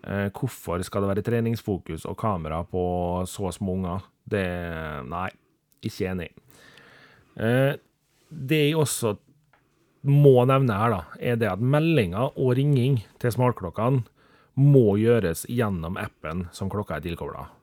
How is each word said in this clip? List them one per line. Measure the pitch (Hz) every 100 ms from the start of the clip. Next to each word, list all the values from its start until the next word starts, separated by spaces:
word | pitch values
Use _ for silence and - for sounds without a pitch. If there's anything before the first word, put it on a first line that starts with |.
Eh, | - 98 101
hvorfor | - 123 - - 87
skal | 92 104
det | 98 98
være |
treningsfokus | 101 117 117 113 - 95 - 78 -
og | 95
kamera | 113 95 78 80
på | 87 92 90 90 87 90 92
så | - 98
små | 85 98
unger? | 92 92 92 - _ -
Det, | 104 92 87 85 82 78 78 62
nei, | 85 - - _ _ _ _
ikke | 113 - 92
enig. | 92 82 - _ - - - - - - _ _ -
Eh, | 110 123 135 156 _ _ _ _ _
det | 156 135 156 147
jeg |
også | 160 151 - 117 104 _ _ _ _ _ _ _ _
må | 139 143 143 127 127
nevne | 135 135
her | 98 117
da, | 101 - -
er | - 117
det | 110
at | 92
meldinger | 123 147 160 160 95 92 135 -
og | 131 123
ringing | 143 139 123 131 - _
til | 120
smartklokkene | 110 123 117 90 - 113 135 117 _ _ _ _ -
må | 143 139 110 101
gjøres | 113 120 95 82 -
gjennom | 120 110 92 80 92
appen | 107 _ 78 85 87
som | - 98
klokka | 98 104 78
er |
tilkoblet. | 80 85 73 69 67 -